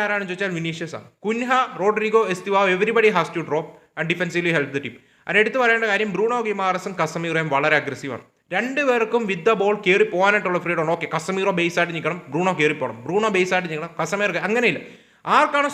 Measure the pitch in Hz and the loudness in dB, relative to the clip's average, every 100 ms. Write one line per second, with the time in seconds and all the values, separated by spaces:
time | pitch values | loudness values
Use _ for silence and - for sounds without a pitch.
0 | 208 208 190 180 196 170 165 160 160 113 | 0 -2 -4 -4 -4 -2 -4 -6 -8 -10
1 | - _ 202 233 247 262 247 254 196 208 | -14 _ -4 -2 0 0 0 0 0 2
2 | 214 220 202 180 202 196 196 185 214 233 | 2 2 2 -2 0 2 4 2 2 4
3 | 214 180 160 170 147 147 160 - _ - | 4 4 0 -4 -2 -2 -4 -14 _ -6
4 | 165 175 175 175 170 165 139 135 131 - | -4 -2 -2 -2 0 0 0 -4 -8 -14
5 | _ _ - 190 214 262 240 226 220 202 | _ _ -2 2 2 2 2 2 0 0
6 | 214 175 220 247 220 202 190 180 196 180 | -2 0 0 0 -2 -2 0 -2 -4 -2
7 | 160 170 170 160 156 139 151 151 135 127 | -2 -2 -2 -2 0 2 4 4 2 -8
8 | 139 113 - _ - 180 247 277 277 240 | -10 -10 -12 _ -6 -4 -2 -2 2 2
9 | 220 240 214 185 214 202 202 208 185 196 | 2 0 -2 0 2 2 2 2 2 4
10 | 214 180 196 208 185 180 170 165 160 170 | 4 2 2 2 2 -2 -2 -2 0 -2
11 | 151 160 160 190 190 180 175 175 170 165 | -2 -4 -4 -2 0 0 0 0 -2 -2
12 | 156 175 135 147 185 156 151 151 127 113 | -4 -6 -6 -2 0 2 0 0 -6 -6
13 | 127 190 220 185 180 185 180 156 165 - | -4 0 2 2 2 0 -2 -6 -8 -6
14 | 160 202 208 165 180 233 233 147 - - | -4 0 0 -2 -2 0 0 -2 -8 -20
15 | _ _ - 226 302 285 285 | _ _ 0 2 4 2 -2